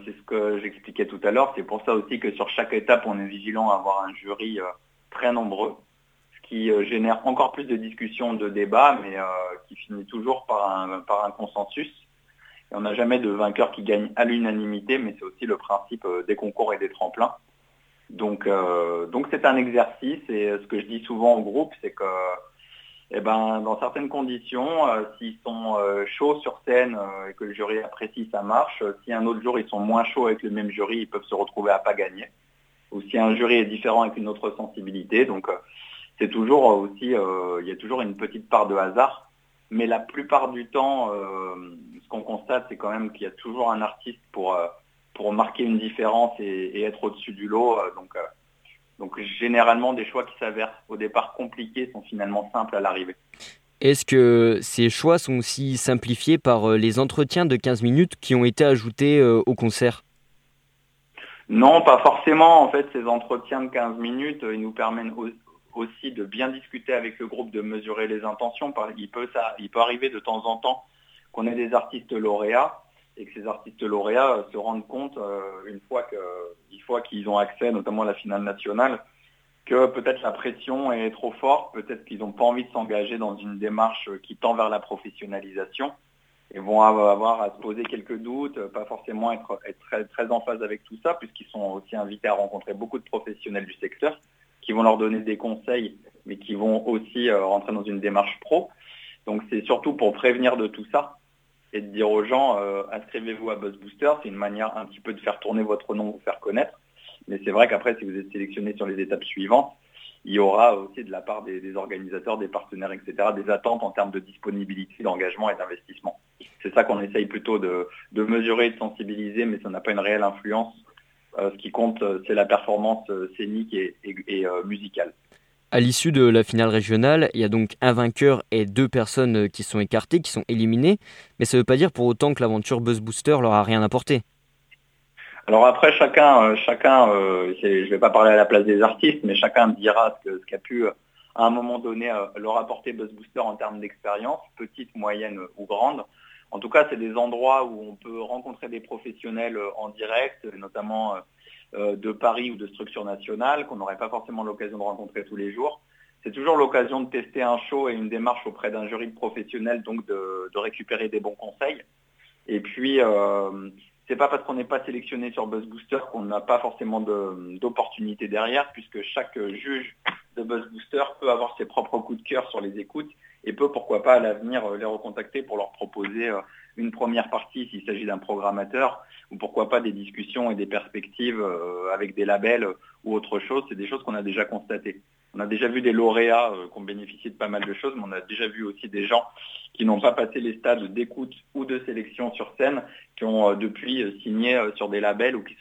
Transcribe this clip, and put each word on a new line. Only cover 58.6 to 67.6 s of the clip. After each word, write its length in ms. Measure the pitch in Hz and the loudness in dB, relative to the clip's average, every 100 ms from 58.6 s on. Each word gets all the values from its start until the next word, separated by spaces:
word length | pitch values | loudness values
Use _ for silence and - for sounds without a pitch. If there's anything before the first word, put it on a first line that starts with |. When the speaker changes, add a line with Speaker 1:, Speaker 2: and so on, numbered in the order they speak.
Speaker 2:
ajoutés, 540 | 147 127 113 - 143 147 | 6 6 2 2 6 8
euh, 240 | 123 113 | 8 8
au 100 | - | 4
concert ? 500 | 123 117 - 123 - - _ _ _ _ _ _ _ _ _ _ - - - - | 2 2 2 2 0 -10 _ _ _ _ _ _ _ _ _ _ -20 -20 -16 -2
Speaker 1:
Non, 340 | 110 131 165 | 6 10 10
pas 160 | 170 123 | 10 8
forcément. 640 | 151 - - 156 165 165 | 8 6 4 8 10 10
En 80 | 131 | 8
fait, 160 | 143 143 | 4 0
ces 120 | 127 | -2
entretiens 580 | 117 120 117 120 - 135 | 0 0 0 -4 -4 -6
de 60 | 131 | -4
quinze 300 | 127 117 113 | -2 -4 -4
minutes, 440 | 117 127 147 147 | -6 -4 -6 -6
euh, 100 | 113 | -6
ils 60 | 110 | -6
nous 120 | 110 | -6
permettent 400 | 110 113 117 113 113 | -4 -2 -2 -6 -8
au-, 120 | 113 - _ _ _ | -10 -12 _ _ _
aussi 360 | 117 117 - 135 | -10 -10 -10 -12
de 140 | 117 | -10
bien 240 | 98 107 131 | -8 -6 -6
discuter 460 | 131 - 123 123 | -6 -14 -12 -4
avec 240 | 123 113 110 | -4 -4 -10
le 80 | 117 | -12
groupe, 240 | - 120 | -10 -8
de 100 | 107 | -8